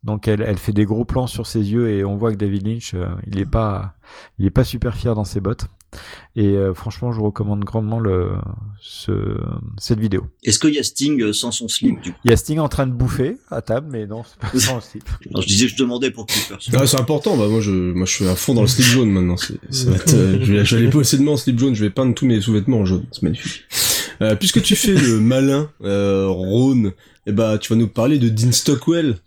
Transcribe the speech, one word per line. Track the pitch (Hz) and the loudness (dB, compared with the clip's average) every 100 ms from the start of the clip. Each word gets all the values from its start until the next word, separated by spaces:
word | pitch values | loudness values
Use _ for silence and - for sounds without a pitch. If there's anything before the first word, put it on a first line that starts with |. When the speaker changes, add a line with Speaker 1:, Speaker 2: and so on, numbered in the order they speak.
Speaker 1:
Donc | 107 107 113 | -4 -4 0
elle, | 104 | 0
elle | 110 95 | 0 -2
fait | - | 0
des | 104 | 0
gros | 104 110 120 | 2 0 -2
plans | 131 127 | -2 -2
sur | - 113 | -6 -4
ses | 113 101 | -2 0
yeux | 113 117 | 0 0
et | 101 | 0
on | 98 101 | -2 -2
voit | 117 | -2
que | 104 | 0
David | 101 101 101 | -2 -2 -4
Lynch, | 117 - | -6 -6
euh, | 92 90 90 101 | -6 -6 -8 -6
il | 101 | -4
est | 98 | -2
pas, | 113 110 98 98 - _ - - - | 0 0 -4 -8 -12 _ -20 -20 -2
il | |
est | 98 | 0
pas | - | 2
super | 127 120 120 | 0 0 -4
fier | 113 123 | -4 -2
dans | 107 | -2
ses | 101 104 | -2 -4
bottes. | 95 117 - _ _ - - - - - | -4 -4 -8 _ _ -20 -20 -20 -12 0
Et, | 101 98 | 2 2
euh, | 98 | 0
franchement, | 92 - - 123 | -2 -8 -6 -4
je | 113 | -2
recommande | 107 101 104 104 | -2 -2 -2 -2
grandement | 98 113 107 113 | -2 -4 -2 -2
le, | 110 92 92 92 - 104 104 101 | 0 0 0 -4 -6 -10 -12 -16
ce, | - - - 98 101 104 50 50 - 104 | -18 -12 -4 -2 -2 -4 -6 -8 -10 -12
cette | - 113 | -2 0
vidéo. | 110 98 - _ | 0 -2 -4 _
Speaker 2:
Est-ce | - 113 | -2 2
qu'il | 156 | 2
y | 147 | 2
a | |
Sting, | - - 139 143 | -4 -2 0 0
euh, | 107 | 0
sans | 104 123 | -2 -4
son | - 113 | -6 -6
slip, | - 120 - | 0 2 2
du | - | -2
coup ? | - | -2
Speaker 1:
Il | 120 | 4
y | |
a | 113 | 4
Sting | - 156 | 4 -2
en | 151 | 0
train | - 135 | 0 -2
de | |
bouffer | 120 123 - 135 247 _ | 0 0 0 -2 -4 _
à | 123 | -10
table, | - 117 151 | -4 -4 -4
mais | 123 104 | -10 -8
non, | 110 | -10
c'est | 113 _ | -14 _
pas | 104 127 | -2 0
sans | 117 127 | 0 -2
slip. | - - - - | -8 -18 -10 -10
Speaker 2:
<laughs> | - | -6
Non, | - | -6
je | - | 0
disais, | 101 123 | 2 2
je | |
demandais | - 127 123 131 | 0 -2 0 -4
pour | 120 107 | -6 -4
Clippers. | - - 98 - | -4 -4 -10 -2
Speaker 3:
Ah, | 123 139 | 0 2
c'est | - | 2
important. | 120 151 - 160 | 0 -2 0 0
Bah, | 104 | 2
moi, | 110 | 0
je, | 104 | 0
moi, | 95 90 87 92 | 0 0 -2 -2
je | |
suis | - 95 | 0 0
à | 92 | 0
fond | - | 2
dans | 117 | 2
le | 107 | 4
slip | - 120 | 4 4
jaune | 123 113 | 4 4
maintenant. | 95 90 90 | 2 2 -2
C'est, | - - - | -6 -10 -8
ça | 131 127 | -4 0
va | 92 | 2
être, | 165 | 4
euh, | 151 92 95 | 4 4 2
je | 101 | 2
vais, | 104 | 4
je | 101 117 | 4 4
vais | |
aller | 117 | 4
bosser | 147 123 139 | 4 4 2
demain | 147 | 2
en | 143 | 2
slip | - 120 | 0 0
jaune. | 135 | 2
Je | 113 | 2
vais | 104 | 0
peindre | 110 131 | 0 0
tous | 107 | 2
mes | 131 113 | 2 2
sous-vêtements | 104 107 98 123 | 2 0 2 2
en | |
jaune. | 95 92 - | 2 0 -2
C'est | - | -4
magnifique. | 82 117 - - - - - - - - | -2 -2 -6 -12 -10 -4 -2 -2 -4 -2
Euh, | 110 104 | 0 2
puisque | 185 - | 2 2
tu | - 196 | 2 2
fais | 214 | 4
le | 190 135 110 | 4 4 4
<laughs> | |
malin, | 110 131 135 139 147 _ | 4 4 2 2 -2 _
euh, | 98 101 101 98 95 | -2 0 0 0 0
Ron, | 90 92 110 131 127 104 92 _ _ - | -2 0 2 4 4 2 -4 _ _ -4
eh | |
bah, | 101 110 107 | 0 2 0
tu | - | 0
vas | 113 | 0
nous | 113 | 0
parler | - 120 147 | 0 0 2
de | 117 | 2
Dean | 107 120 | 2 2
Stockwell | - - 143 - 170 156 104 | 2 0 0 2 0 0 -2